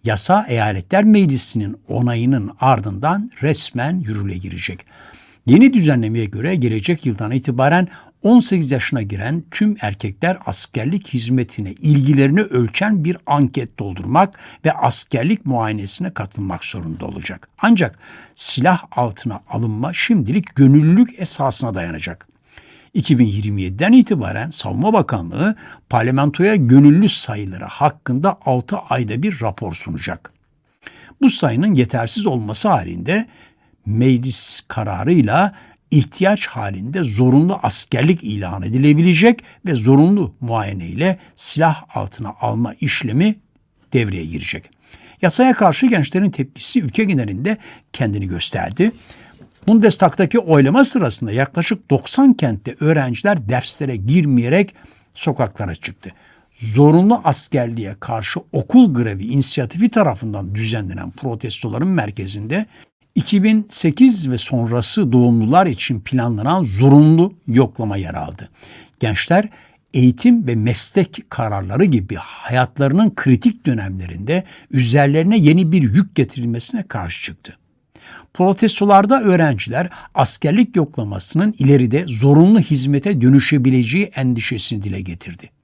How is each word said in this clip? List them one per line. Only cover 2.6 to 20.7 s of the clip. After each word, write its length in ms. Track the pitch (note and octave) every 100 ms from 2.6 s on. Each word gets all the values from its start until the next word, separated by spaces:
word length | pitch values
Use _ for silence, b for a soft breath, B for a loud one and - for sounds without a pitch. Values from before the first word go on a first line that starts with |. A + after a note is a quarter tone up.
| C3 A#2+ G#2 F#2+ D3 G3 A3+ -
resmen 580 | C#3+ D#3 - A#2+ C3+ F#3
yürürlüğe 380 | A2+ G#2 G2+ F2+
girecek. 480 | F#2 F2 - F2 _ B B B B B -
Yeni 280 | D#3 C4+
düzenlemeye 520 | B3+ D#3 C3 A2 A2+ G#2+
göre 300 | G2 C#3 F#3
gelecek 500 | A#2+ G#2+ G2+ E3+ C3+
yıldan 260 | G#2 A2
itibaren 560 | B2+ C3+ A#2+ C3+ F3 F3+ B B _
on 160 | G3+ B3
sekiz 320 | A3+ F#3+ C#3+
yaşına 300 | C3 - C3
giren 420 | G2+ G2 A2+ E3 D#3+
tüm 240 | - G#3+ G#3
erkekler 560 | G#2+ G2+ G#2+ G2 E3+ F#3 -
askerlik 600 | - - B2 A#2+ F#3+ -
hizmetine 640 | B2 A2+ B2+ A#2+ - G2
ilgilerini 680 | - D3+ C#3+ C3+ C#3 C#3 E3
ölçen 640 | C3 B2 A#2 - G#3 G3+
bir 140 | D#3 F#3 -
anket 540 | D3 C3 - A#2 -
doldurmak 600 | G2+ F2+ F#2+ D3 G3 - B B D#3+
ve 60 |
askerlik 760 | - B2 - - A#3+ E3+ G#3+ -
muayenesine 680 | B2 A2 G#2+ G2+ - F3+
katılmak 500 | - F#2 - F#2+ F2
zorunda 420 | - F2+ E2 D#2+ E2
olacak. 440 | D#2+ D#2+ F#2 _ _
Ancak 380 | G#3+ A3 C3 - B B B
silah 500 | - - - D3+ F3+ -
altına 500 | - A#2+ G2+ A#2 G2+ _
alınma 440 | A2+ A#2 G#2+ C#3
şimdilik 600 | F3 - G#3+ G#2 F#3 - -
gönüllülük 640 | C3+